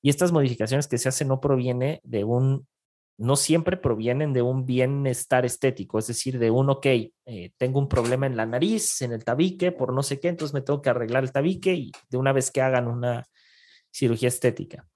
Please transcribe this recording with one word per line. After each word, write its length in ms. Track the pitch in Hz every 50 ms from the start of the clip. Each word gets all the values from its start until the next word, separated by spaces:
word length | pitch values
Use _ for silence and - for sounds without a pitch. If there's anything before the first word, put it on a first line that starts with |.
Y 80 | - 139
estas 200 | 143 - 175 175
modificaciones 560 | 170 156 139 127 120 - 107 107 131 139 143
que 120 | - - 120
se 100 | - 135
hacen 180 | 127 - 151
no 140 | 135 135 127
proviene 600 | - 147 139 127 123 127 123 123 127 139 156 - _
de 180 | - 120 107
un, 460 | 101 110 120 123 131 135 135 143 139 _ _ _ _ _ _ _ _ _ _ -
no 160 | 107 120 139
siempre 440 | 139 - - 156 165 160 180 185 185
provienen 560 | - 139 117 107 110 120 123 135 156 151 135
de 80 | 127
un 240 | 120 123 131 131 127
bienestar 800 | 127 123 123 127 131 139 143 139 135 120 - - - 131 127 123
estético, 520 | 123 123 - - 135 131 - 98 - - 107
es 80 | 107
decir, 320 | - 117 - - 135 131 123
de 120 | 117 113
un, 180 | 113 127 135 139
ok, 180 | 139 135 -
eh, 680 | 139 131 120 110 - _ _ _ - 113 98 87 90 _
tengo 240 | _ 127 127 135 139
un 80 | 139 139
problema 380 | - 131 117 117 127 131 139
en 100 | 135 127
la 80 | 113 110
nariz, 540 | 113 120 127 160 208 220 220 - - - -
en 120 | 135 123
el 120 | 117 110 -
tabique, 480 | - 120 135 170 185 185 - 185 180
por 200 | 175 - 131 127 127
no 80 | 131
sé 180 | 139 - 143 139
qué, 80 | - 175
entonces 240 | 175 170 156 143 143
me 60 | 139
tengo 220 | 135 - 143 143
que 80 | 143 135
arreglar 340 | 120 123 120 113 120 131 131
el 80 | 127
tabique 400 | - 139 143 170 190 185 - 190 185
y 180 | 170 135 - - - _ _
de 80 | 127 127
una 140 | 131 135
vez 180 | 135 135 127 -
que 80 | - 139
hagan 260 | 131 131 131 123 120
una 400 | 117 120 120 123 123 120 120 127 _ _ _ _ _ _ _ _ _ - _ _ _
cirugía 380 | _ - 139 120 117 110 123 123
estética. 580 | 123 - - 127 - - - - - - - _ _